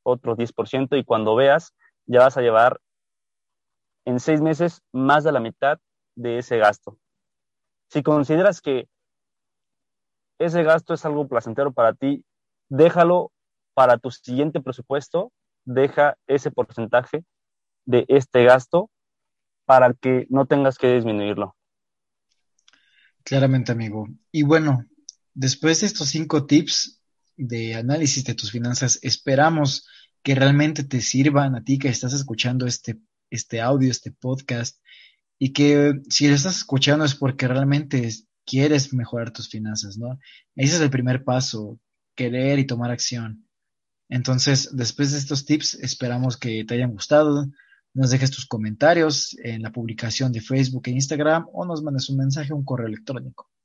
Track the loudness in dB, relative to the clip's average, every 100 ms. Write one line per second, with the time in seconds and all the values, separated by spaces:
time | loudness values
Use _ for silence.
0 | -4 -2 -2 -4 -6 -6 -6 -4 -2 -2
1 | 0 0 2 4 4 2 -2 _ _ _
2 | 0 6 6 6 2 4 4 2 _ _
3 | _ _ _ _ _ _ _ _ _ _
4 | -6 -4 0 2 2 0 -2 -4 _ -2
5 | 2 2 2 -2 -4 -2 -2 -2 _ _
6 | _ -10 -6 -6 -2 2 2 0 -12 -20
7 | _ _ _ _ _ _ _ _ _ -4
8 | 2 2 2 2 2 0 -4 -4 -6 _
9 | _ _ _ _ _ _ _ _ _ _
10 | _ _ _ _ -2 0 2 2 0 -6
11 | -4 -4 -4 -4 -4 -4 -4 2 0 2
12 | -4 -4 _ _ _ _ _ 4 4 6
13 | 4 4 0 _ _ _ _ 4 4 4
14 | 0 -10 -6 -2 -2 -2 -6 -10 -6 -6
15 | -4 -6 -6 _ _ _ -4 0 0 2
16 | 0 0 -2 -2 -2 -4 -6 -6 0 0
17 | 0 -8 -10 _ _ _ _ _ 0 0
18 | 4 2 4 4 6 6 4 -2 -2 _
19 | _ _ _ _ _ _ 4 6 6 2
20 | -2 -2 0 -2 2 2 0 2 2 2
21 | 0 -2 -4 -4 -8 _ _ _ _ _
22 | _ _ _ _ _ _ _ _ _ _
23 | _ _ -4 0 2 2 0 -4 -6 -8
24 | -10 -16 _ -2 4 4 4 -2 -4 _
25 | -20 _ _ -6 -4 0 0 0 -2 -4
26 | -6 -6 -2 -2 2 2 2 -4 -6 _
27 | _ _ _ -12 -8 -6 -6 -6 -2 0
28 | 0 -2 -4 -6 -6 -6 -4 -2 -2 -2
29 | -4 -4 0 2 4 2 0 -2 -12 -20
30 | _ _ -2 4 6 4 2 -2 -4 -4
31 | -2 2 2 2 0 -4 -2 -2 -2 -4
32 | -4 -6 -6 -4 -4 -2 -4 -6 -8 -12
33 | _ _ _ -12 -8 -4 0 2 0 -2
34 | -10 -10 -8 -8 -6 -6 -6 -12 _ -20
35 | -20 _ _ _ -4 2 4 4 4 0
36 | -4 2 4 4 0 -6 -4 0 2 2
37 | 0 0 -4 -2 -2 0 2 0 0 -4
38 | -4 -8 _ _ -4 0 2 2 0 -4
39 | -4 -6 -8 -10 -14 -10 -8 -8 -10 -12
40 | -12 -12 -16 -20 _ 0 0 2 0 0
41 | 0 -2 -2 -2 -2 -8 -12 -14 _ _
42 | _ -8 -4 -2 0 0 0 -2 -4 -4
43 | -6 -6 -10 -14 _ _ _ _ _ _
44 | _ -4 -2 0 2 0 -2 -6 -6 -2
45 | -2 -2 -4 -6 -2 -2 -2 -8 -10 -6
46 | -6 -2 -4 -4 -6 -6 -4 -4 -4 -6
47 | 2 4 4 0 -4 -10 _ _ _ 0
48 | 2 2 0 -2 -10 -6 -6 2 4 4
49 | 2 0 -6 -10 -12 -10 -10 -8 -10 -8
50 | -8 -4 -4 -4 -2 0 0 -2 -6 -4
51 | -4 -2 0 0 -2 -10 -8 -6 -4 -6
52 | -4 -2 -2 -2 -4 -6 -6 -6 -6 -10
53 | -10 -12 -12 -20 -20 _